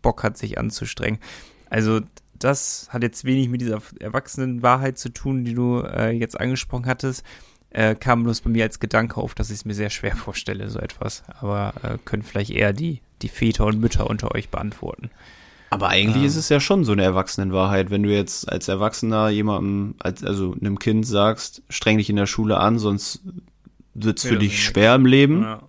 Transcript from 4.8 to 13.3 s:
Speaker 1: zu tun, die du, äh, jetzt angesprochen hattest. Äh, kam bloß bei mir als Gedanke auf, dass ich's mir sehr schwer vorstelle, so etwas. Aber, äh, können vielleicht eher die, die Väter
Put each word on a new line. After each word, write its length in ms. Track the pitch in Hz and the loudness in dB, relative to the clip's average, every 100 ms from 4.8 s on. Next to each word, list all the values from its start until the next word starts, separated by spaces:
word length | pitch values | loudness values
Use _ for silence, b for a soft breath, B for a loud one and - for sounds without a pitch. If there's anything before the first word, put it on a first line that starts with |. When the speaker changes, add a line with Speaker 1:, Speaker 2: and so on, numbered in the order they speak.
| 135 131 | 0 -4
Speaker 1:
zu 120 | 123 | -10
tun, 340 | - 135 135 | -6 -2 -2
die 100 | 120 | 0
du, 280 | 120 123 123 | 0 0 0
äh, 280 | - - 113 | -2 -2 0
jetzt 300 | 117 113 - | 0 -4 -4
angesprochen 460 | 123 131 - 127 123 | -4 -4 -4 -4 -2
hattest. 360 | 127 131 127 B B B B _ | -2 -2 -6 B B B B _
Äh, 260 | - 110 | 2 2
kam 300 | 107 127 120 | 2 2 2
bloß 160 | 117 113 | 2 0
bei 100 | 127 | 0
mir 140 | 113 | 0
als 160 | 110 - | 0 -2
Gedanke 380 | 107 110 117 - | 0 0 0 -4
auf, 140 | 113 | -6
dass 160 | - 107 | -4 -6
ich's 140 | 104 | -6
mir 100 | 107 | -8
sehr 160 | 104 104 | -6 -4
schwer 260 | - 101 - | -4 -4 -4
vorstelle, 520 | - - - 98 104 | -6 -8 -8 -8 -6
so 80 | 107 | -6
etwas. 420 | - - - - - - | -8 -8 -10 -10 -16 -8
Aber, 340 | 101 101 101 - | -4 -2 -4 -6
äh, 160 | 110 110 | -8 -8
können 180 | - 104 | -6 -8
vielleicht 280 | 110 - 104 | -4 -6 -2
eher 220 | - 104 | 0 0
die, 280 | 98 165 139 _ _ | 0 -4 -6 _ _
die 60 | |
Väter 380 | 110 | -10